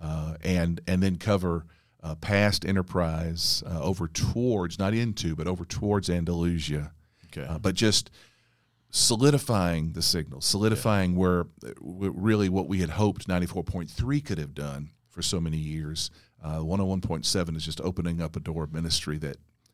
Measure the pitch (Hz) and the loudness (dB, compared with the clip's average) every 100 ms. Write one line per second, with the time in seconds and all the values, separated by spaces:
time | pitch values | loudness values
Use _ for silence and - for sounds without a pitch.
0 | 78 78 78 78 92 90 85 82 - 92 | -6 -4 -6 -4 0 2 2 0 0 2
1 | 95 85 110 98 90 82 - _ _ _ | 2 0 2 2 2 -2 -6 _ _ _
2 | 80 78 - 101 104 95 - 98 90 92 | -10 -8 2 4 4 2 0 0 0 0
3 | 82 80 82 85 - - - 85 76 90 | 0 0 -2 -2 0 -2 -2 -2 -2 -2
4 | 80 - - 117 123 104 87 82 98 113 | -2 -2 0 2 2 2 0 0 0 2
5 | 120 104 82 80 82 90 87 - 104 101 | 0 -2 -2 -2 -2 -4 -4 -2 2 2
6 | 90 87 82 85 87 82 76 73 76 - | 2 0 0 0 2 0 -2 -4 -4 -12
7 | _ _ - - 69 80 98 90 110 - | _ _ -16 -10 -8 -2 0 2 4 4
8 | - - - _ _ _ _ _ _ - | 0 -10 -20 _ _ _ _ _ _ 2
9 | - 113 139 139 - 107 90 82 80 80 | 2 6 6 4 2 2 2 2 -2 -2
10 | - 87 73 65 - 98 110 110 113 101 | 0 0 -4 -4 -2 2 2 4 4 4
11 | 92 90 92 90 82 - - - - 92 | 4 4 4 4 0 -8 -16 -14 -12 -6
12 | 98 - 107 107 95 95 90 95 82 78 | -4 0 2 4 4 2 0 0 0 2
13 | 107 92 - 90 87 92 82 90 80 - | 2 2 0 0 0 -2 -4 -4 -6 -4
14 | 120 147 147 82 71 69 73 69 73 _ | 0 0 -2 -4 -6 -6 -8 -8 -10 _
15 | _ - - 90 82 78 76 78 76 80 | _ -6 -2 0 0 -2 -2 -4 -6 -6
16 | - - _ _ 78 80 80 98 95 92 | -8 -10 _ _ -6 -4 0 0 0 0
17 | - 80 - 98 82 80 80 76 90 87 | -2 -2 0 0 0 -4 -6 -4 -4 -2
18 | 85 85 80 80 85 82 76 78 82 - | -2 -2 -4 -6 -6 -6 -4 -4 -2 -2
19 | - 76 76 - _ _ _ | -2 -6 -6 -10 _ _ _